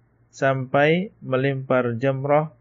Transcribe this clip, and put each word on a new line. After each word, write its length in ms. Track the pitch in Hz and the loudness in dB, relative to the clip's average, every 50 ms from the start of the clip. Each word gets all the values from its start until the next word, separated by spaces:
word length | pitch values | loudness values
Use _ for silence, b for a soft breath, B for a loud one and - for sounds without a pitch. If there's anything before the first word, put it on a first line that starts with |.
| _ _ _ _ _ _ - | _ _ _ _ _ _ -8
sampai 840 | - 139 135 135 135 127 127 139 143 147 156 165 180 190 220 - _ - | -2 0 0 0 -2 -2 -2 0 2 4 4 2 2 -2 -6 -10 _ -8
melempar 720 | 131 131 127 135 139 139 135 131 - 131 127 120 120 117 | -4 -2 0 0 -2 -2 -4 -2 0 0 0 0 0 -2
jamrah 560 | 113 135 135 135 131 135 143 147 151 156 156 - _ | -2 -2 -2 -2 -2 0 0 2 2 0 -2 -6 _